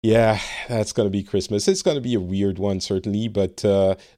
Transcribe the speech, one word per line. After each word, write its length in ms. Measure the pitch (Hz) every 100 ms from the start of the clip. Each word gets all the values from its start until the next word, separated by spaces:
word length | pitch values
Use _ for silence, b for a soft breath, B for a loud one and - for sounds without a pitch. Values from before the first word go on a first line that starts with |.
Yeah, 380 | 110 113 113 107 B B B
that's 220 | 117 107
gonna 160 | - 104
be 140 | 98
Christmas. 460 | 95 101 - 104 139
It's 140 | 190
gonna 180 | - 147
be 140 | 127
a 60 | 117
weird 380 | 90 98 98 95
one, 220 | 101 95
certainly, 480 | - 98 104 101 113
but, 360 | 101 95 -
uh, 300 | 107 98 95 92 b